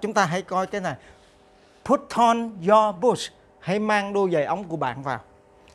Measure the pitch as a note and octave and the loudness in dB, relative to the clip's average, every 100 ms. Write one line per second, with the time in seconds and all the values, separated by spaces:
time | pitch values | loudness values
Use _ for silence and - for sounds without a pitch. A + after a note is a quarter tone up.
0 | G#3+ G#3 F3 F#3 F#3 F#3 F#3+ G3+ F3+ B2 | -2 0 0 -2 -4 -4 -4 -4 -6 -8
1 | - - _ _ _ _ _ _ - C#4 | -14 -20 _ _ _ _ _ _ 0 0
2 | - A3+ A#3 A#3 A#3 G3 E3+ G#3+ G#3+ F3 | 0 2 4 2 -2 -4 4 4 4 2
3 | A#3+ E3 - - _ _ E3+ G3+ G#3+ G#3 | 0 0 -4 -14 _ _ -4 -2 0 0
4 | G3 G3+ F#3+ D#3+ C3+ F3 F3 D#3+ C3 B2+ | 0 0 2 0 0 -4 -6 -6 -4 -6
5 | C3+ A#2 - _ _ _ - | -6 -8 -10 _ _ _ -20